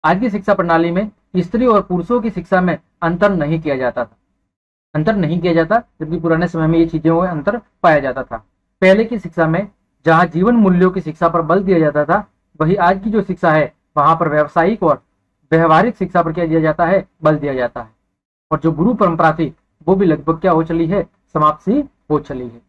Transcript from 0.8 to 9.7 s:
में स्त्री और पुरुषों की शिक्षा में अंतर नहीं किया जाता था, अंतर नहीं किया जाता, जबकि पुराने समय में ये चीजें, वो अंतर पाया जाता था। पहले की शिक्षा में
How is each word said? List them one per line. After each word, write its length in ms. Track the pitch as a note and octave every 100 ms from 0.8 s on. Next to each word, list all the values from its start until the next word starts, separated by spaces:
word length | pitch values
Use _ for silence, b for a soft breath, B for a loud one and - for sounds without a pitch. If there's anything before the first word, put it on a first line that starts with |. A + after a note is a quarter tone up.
| E3+
में 200 | F3 G#3+ _ _ F3+
स्त्री 280 | F3 A3+ B3
और 160 | G#3
पुरुषों 400 | F#3+ F3+ E3+ A#3+
की 80 | A3+
शिक्षा 320 | F#3 E3 F#3
में 180 | F3+ D#3+ _ _
अंतर 300 | E3 E3+ G#3
नहीं 300 | F#3+ D3 E3
किया 160 | D#3 C3+
जाता 280 | B2+ B2+ A#2
था, 120 | _ _ _ _ _ _ _ _ D3+
अंतर 200 | D#3 G#3
नहीं 240 | D#3 F3
किया 140 | F3
जाता, 300 | E3 E3 A3+ - _
जबकि 180 | D3+ E3+
पुराने 280 | E3 D#3+ E3+
समय 200 | E3 D#3+
में 120 | E3
ये 60 | E3
चीजें, 260 | D#3+ D#3
वो 100 | E3
अंतर 400 | F#3 D#3+ C#3+ A3+ _ _
पाया 160 | F3 D3+
जाता 240 | C3+ C3
था। 140 | B2+ A2+ _ _ _ _
पहले 240 | F#3 G3 A3+
की 140 | A#3
शिक्षा 280 | E3+ F3 D#3+
में 200 | E3 G#3